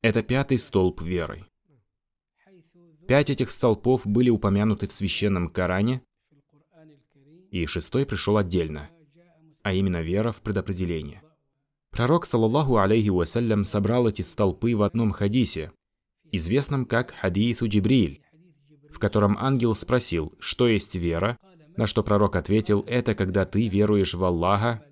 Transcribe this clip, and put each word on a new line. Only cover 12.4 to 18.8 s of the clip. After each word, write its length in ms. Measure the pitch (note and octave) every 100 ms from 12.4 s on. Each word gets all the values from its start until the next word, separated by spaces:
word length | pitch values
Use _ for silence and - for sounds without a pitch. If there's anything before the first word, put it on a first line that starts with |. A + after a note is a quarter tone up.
| A2 B2+ C#3+ A#2
алейхи 320 | G2 A2+ G#2
вассалям, 560 | F2+ E2+ A#2 A#2+ G#2 G2
собрал 420 | G#2 G2 A#2+ A#2+
эти 140 | G2+
столпы 520 | F#2+ - G2+ - A#2
в 60 | A#2
одном 320 | G2+ A2+ A2+
хадисе, 580 | F#2 G2+ A#2 A2+ - D2+ - _ _ _ _ _
известном 540 | G2 E2 B2 C#3 C#3 B2
как 240 | A#2 -
хадису 580 | - G2 F2+ A#2 A2+ A#2
Джибриль, 540 | G#2 G2+ C3 F2 C#2 _ _ _ _ _ _